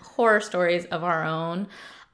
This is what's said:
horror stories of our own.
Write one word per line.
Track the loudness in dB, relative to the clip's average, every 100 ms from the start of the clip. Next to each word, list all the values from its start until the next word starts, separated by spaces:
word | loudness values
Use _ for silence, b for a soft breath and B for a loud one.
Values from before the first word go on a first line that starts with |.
horror | -10 2 4 4
stories | 2 0 2 0 -2
of | -4
our | -2 -2
own. | -2 -4 -4 -6 -8 B B B B